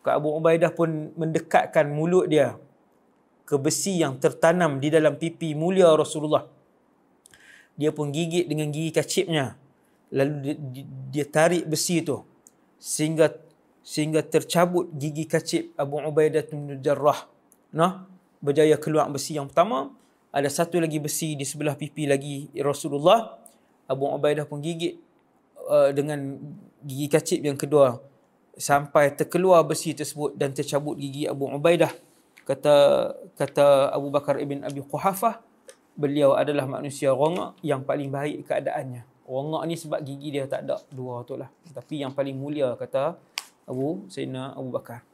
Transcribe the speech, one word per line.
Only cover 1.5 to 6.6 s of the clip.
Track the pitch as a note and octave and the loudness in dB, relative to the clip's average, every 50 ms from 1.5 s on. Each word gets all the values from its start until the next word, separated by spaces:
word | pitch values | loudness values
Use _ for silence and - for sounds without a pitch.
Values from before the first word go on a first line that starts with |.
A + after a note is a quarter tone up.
| - F3 - - - E3 D3+ C#3+ D3 | 2 2 2 4 2 2 2 2 0
mulut | D3+ D#3 E3+ F3+ F#3 E3 | -2 0 2 4 2 4
dia | - D3+ D3+ C#3 A#2+ A2 - - _ _ _ _ _ _ _ _ _ _ _ _ _ _ _ _ | 4 4 4 4 2 0 -8 -16 _ _ _ _ _ _ _ _ _ _ _ _ _ _ _ _
ke | - D3 C#3 | -4 -2 0
besi | C3 D#3 D#3 - - G3 F#3+ F3 | 0 0 -2 -2 -2 -2 0 0
yang | D#3+ C#3 C3+ | 0 -2 -2
tertanam | C3 C#3 D#3+ C3 - - E3 E3+ F3+ F3 D#3 C#3+ C3+ | 0 -2 -2 0 4 4 4 4 4 2 0 0 0
di | C3 D3+ | -2 2
dalam | D3+ E3 D#3 D3+ C#3 - | 2 4 4 4 0 0
pipi | D#3+ E3 E3 - E3 D#3+ D3 | -6 -8 -8 -6 -6 -6 -4
mulia | D3 D#3 F3 F#3+ F#3+ F#3 E3 D#3 | -2 -2 0 2 6 6 6 8
Rasulullah. | D#3 D3+ - - D#3 D3 D3+ D3+ C#3+ - - _ _ | 6 4 0 -2 -6 -2 0 0 0 -2 -2 _ _